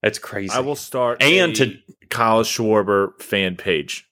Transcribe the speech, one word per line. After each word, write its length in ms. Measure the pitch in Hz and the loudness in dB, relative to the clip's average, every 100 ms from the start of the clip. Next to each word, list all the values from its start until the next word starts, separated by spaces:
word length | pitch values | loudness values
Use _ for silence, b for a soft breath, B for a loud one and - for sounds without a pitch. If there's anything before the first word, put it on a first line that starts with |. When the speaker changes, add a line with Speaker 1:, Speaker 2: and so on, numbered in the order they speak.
Speaker 1:
That's 160 | 107 - | -2 -4
crazy. 340 | - 104 98 | -12 -10 -4
Speaker 2:
I 60 | 110 | -2
will 140 | 131 | -2
start 480 | 143 - 135 120 120 | -6 -6 -2 -2 2
Speaker 1:
And 300 | 139 180 180 | 4 4 2
Speaker 2:
a 20 | |
Speaker 1:
to 240 | 107 127 - _ - _ | 0 -2 -2 _ -20 _
Speaker 2:
Kyle 340 | - 113 113 | 0 2 4
Schwarber 760 | 113 - 113 107 98 101 98 - | 2 -2 2 2 2 2 0 -4
fan 320 | - 104 95 90 | -4 -2 -2 -4
page. 520 | 101 82 73 - _ | -2 -2 -2 -12 _